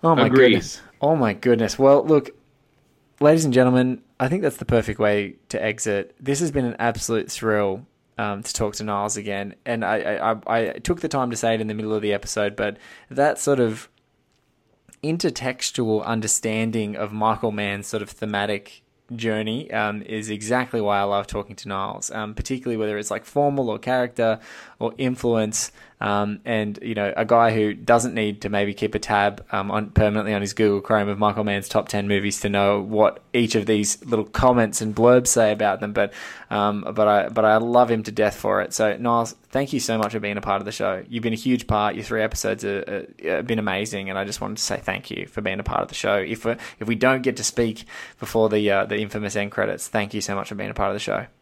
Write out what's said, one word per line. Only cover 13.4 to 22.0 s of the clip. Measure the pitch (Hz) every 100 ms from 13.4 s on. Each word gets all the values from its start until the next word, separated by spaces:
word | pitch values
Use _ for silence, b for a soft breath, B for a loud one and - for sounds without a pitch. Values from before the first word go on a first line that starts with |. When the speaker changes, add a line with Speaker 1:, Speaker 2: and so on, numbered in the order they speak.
| - 139
Speaker 1:
of | 120 110 - _ _ _ _ _ _ _ _ _ _ _
intertextual | 151 170 175 - 127 127 - - 113 107
understanding | - 113 107 - 113 110 113 113 104 104
of | 104
Michael | 107 110 107 117
Mann's | 107 101 101 101
sort | 110
of | 101
thematic | - 107 104 104 101 - - _ _ _ 117
journey, | 113 107 110 117 156
um, | 110 107 104
is | - 110 107
exactly | 104 107 123 123 120
why | 104 101
I |
love | 101 101 101
talking | 107 101 104
to | -
Niles, | 98 98 104